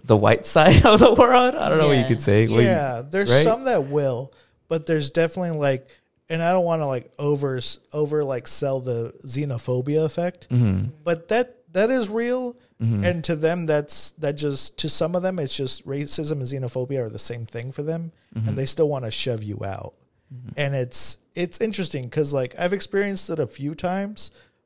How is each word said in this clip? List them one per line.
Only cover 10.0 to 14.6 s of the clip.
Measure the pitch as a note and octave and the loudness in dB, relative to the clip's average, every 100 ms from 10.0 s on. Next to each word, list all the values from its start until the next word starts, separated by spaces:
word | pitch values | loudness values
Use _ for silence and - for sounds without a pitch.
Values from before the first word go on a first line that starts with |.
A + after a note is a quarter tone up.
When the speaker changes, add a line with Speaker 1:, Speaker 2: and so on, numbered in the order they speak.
Speaker 3:
effect, | D#3 - F3 - - | 0 -2 -6 -6 -2
Speaker 1:
Mm-hmm. | B2 A2+ F#2+ G2+ - | 2 2 0 -4 -6
Speaker 3:
but | E3 E3 - | -4 -4 0
that, | A3 B3 - _ | -2 -2 -8 _
that | F3 A3 | 0 2
is | C4 G3+ | 2 -2
real. | A3 A#3+ B3+ B3 A#3+ _ - | -4 -2 -4 -6 -12 _ -4
Speaker 1:
Mm-hmm. | A#2 G#2+ G2+ | -2 0 0
Speaker 3:
And | F3 D#3 | -2 -4
to | D#3 | 0
them, | D#3+ F3 D#3+ | 0 0 0
that's, | D3 D3 - - - | 0 0 -6 -6 -6
that | D3+ | -6
just, | C#3+ D3 C#3 | -4 -4 -4